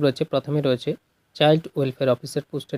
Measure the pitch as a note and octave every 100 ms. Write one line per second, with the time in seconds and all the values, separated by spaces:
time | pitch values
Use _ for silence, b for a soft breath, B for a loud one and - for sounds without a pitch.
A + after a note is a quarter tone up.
0 | C#3+ - D#3 C#3 C3+ D3 C#3 B2+ - -
1 | _ _ _ - D3+ D#3+ - - C3+ -
2 | C3 A#2+ - C#3+ - D3 -